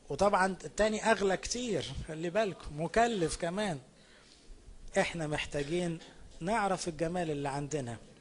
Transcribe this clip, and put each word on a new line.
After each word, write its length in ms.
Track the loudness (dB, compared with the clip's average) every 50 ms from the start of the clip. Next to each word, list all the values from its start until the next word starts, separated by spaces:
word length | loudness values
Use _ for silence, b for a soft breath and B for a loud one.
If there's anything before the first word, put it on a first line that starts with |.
| -10 -6
وطبعًا 480 | 0 4 4 6 6 6 4 4 2 -2 -8
التاني 460 | -4 2 2 4 4 2 2 4 4
أغلى 260 | 4 4 4 2 2
كتير، 560 | 0 -2 -4 -4 -2 -2 0 0 0 -2 -4 -6 -6 -6 -6
خلي 220 | -6 -4 -4 0
بالكم، 500 | 2 2 2 2 -2 -6 -10 -8 -6 -4
مكلف 560 | -4 2 4 4 4 4 4 2 0 0 0
كمان. 420 | -2 -2 -2 0 0 0 0 -2 -4 -8 -12 B B B B B B B B B B B B B B B -20 -18 -16 -10 -2 0 2
إحنا 280 | 2 2 0 -4 -4
محتاجين 720 | -2 -2 -2 -4 -2 -4 -4 -2 -2 -2 0 0 -2 -2 -6 B B B B B -18 -12 -6
نعرف 480 | -2 0 0 2 2 2 0 0 -2 -4
الجمال 420 | -2 -2 -2 0 0 0 0 0
اللي 180 | -2 -2 -2 -2
عندنا. 480 | -2 -2 -2 -2 -2 -2 -2 -4 -8 -10 -12 -18 -20 -20